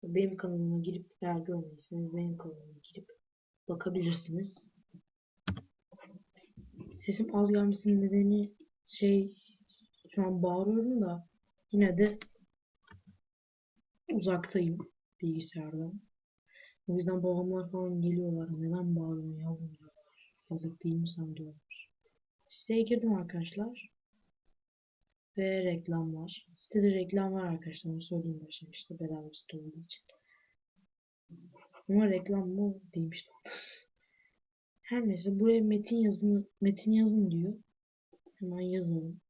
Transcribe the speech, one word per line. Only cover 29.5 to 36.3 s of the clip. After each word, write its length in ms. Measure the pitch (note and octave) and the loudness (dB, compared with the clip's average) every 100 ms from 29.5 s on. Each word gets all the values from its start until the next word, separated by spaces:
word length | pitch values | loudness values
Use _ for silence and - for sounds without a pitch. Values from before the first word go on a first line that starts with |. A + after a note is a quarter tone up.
| D#3+ | -12
olduğu 240 | D#3 D#3 | -12 -14
için. 220 | E3+ - _ - _ _ _ _ _ _ _ _ _ _ _ E3+ F3 - - - - | -16 -16 _ -20 _ _ _ _ _ _ _ _ _ _ _ -20 -20 -20 -20 -20 2
Ama 220 | G3 G#3+ | 4 4
reklam 380 | F#3 F#3 G3 F#3 | 2 0 -2 -2
mı? 320 | F#3 G3+ F#3+ - | -2 -2 -4 -8
Değilmiş. 340 | E3+ E3 E3 - _ - - - - - _ _ _ _ _ _ _ _ _ | -6 -6 -6 -16 _ -14 -12 -12 -16 -20 _ _ _ _ _ _ _ _ _
Her 260 | - A#3+ A3+ | -4 0 0
neyse 320 | F#3 F#3 G3 | 0 0 4
buraya 200 | A3 A3+ | 6 6
metin 360 | G#3+ G#3 G#3 A#3 | 6 2 2 2
yazın, 540 | A3 G3 G#3 | 4 4 4